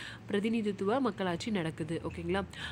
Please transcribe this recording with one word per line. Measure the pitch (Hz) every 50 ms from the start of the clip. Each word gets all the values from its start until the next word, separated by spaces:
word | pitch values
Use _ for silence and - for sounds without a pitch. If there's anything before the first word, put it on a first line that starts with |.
| - - - - -
பிரதிநிதித்துவ | - - 202 196 226 226 233 208 208 202 - 196 196 226 277
மக்களாட்சி | 262 226 190 - 190 180 170 170 - 247
நடக்குது, | 214 190 160 160 156 - 165 156 165 156 -
ஓகேங்களா? | 165 - - 170 170 180 196 190 - - - - -